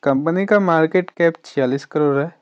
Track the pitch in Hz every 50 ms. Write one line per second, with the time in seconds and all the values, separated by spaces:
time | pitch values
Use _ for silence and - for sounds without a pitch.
0 | - 143 135 135 147 160 170 180 196 196 208 208 202 180 165 160 160 160 - 185
1 | 180 - _ - 170 170 165 - _ - - 143 135 127 131 139 - - - 151
2 | 151 147 139 139 143 170 170 _